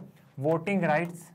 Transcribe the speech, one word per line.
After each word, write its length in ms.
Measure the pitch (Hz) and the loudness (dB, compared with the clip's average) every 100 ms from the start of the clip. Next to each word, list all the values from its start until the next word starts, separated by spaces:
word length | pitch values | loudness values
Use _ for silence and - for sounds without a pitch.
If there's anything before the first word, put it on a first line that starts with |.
| - - - - | -12 -20 -20 -4
वोटिंग 440 | 143 165 165 196 | 0 0 2 0
राइट्स 480 | 165 151 170 - - | 2 2 0 -8 -18